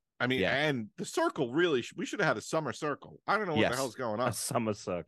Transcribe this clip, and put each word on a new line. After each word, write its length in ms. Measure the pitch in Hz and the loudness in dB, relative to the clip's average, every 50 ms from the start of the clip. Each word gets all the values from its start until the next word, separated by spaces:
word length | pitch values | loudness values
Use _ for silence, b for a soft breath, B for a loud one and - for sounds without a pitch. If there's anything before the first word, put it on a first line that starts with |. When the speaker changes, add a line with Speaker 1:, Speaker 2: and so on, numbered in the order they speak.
| _ _ _ - 123 | _ _ _ -2 0
Speaker 1:
I 60 | 127 | 2
mean, 100 | 131 127 | 2 2
Speaker 2:
Yeah. 160 | 92 87 123 | 2 2 2
Speaker 1:
and 340 | 139 151 156 139 120 110 101 - - | 2 2 2 0 0 -4 -6 -8 -10
the 60 | - | -8
circle 480 | - - 349 330 339 - - 139 117 123 | -4 0 0 0 0 0 0 -2 0 2
really, 300 | 165 180 170 147 123 113 | 2 2 4 2 2 0
sh-, 120 | - - | -2 -6
we 100 | 165 220 | -8 -6
should 140 | - - 220 | -4 -2 2
have 80 | 180 156 | 2 2
had 80 | 120 | 2
a 40 | 104 | 0
summer 320 | - - - 160 151 147 - | -2 -2 -2 -2 0 -2 -4
circle. 480 | - 160 147 135 - - - - - _ | -4 -4 -4 -4 -4 -8 -14 -18 -8 _
I 100 | - 190 | 0 0
don't 120 | 220 214 180 | 0 0 2
know 60 | 151 | 2
what 60 | - 107 | 4 4
Speaker 2:
Yes. 100 | - 120 | 4 2
Speaker 1:
the 40 | |
hell's 200 | 131 135 123 104 | 0 -2 -2 -4
going 240 | - 131 113 104 107 | -4 -4 -2 0 0
on. 80 | 127 120 | 0 0
Speaker 3:
A 40 | - | 0
summer 400 | - - - - 127 113 110 101 | -2 -2 -2 0 0 0 0 -2
circle, 300 | - - 104 90 87 80 | -2 -4 -4 -4 -2 2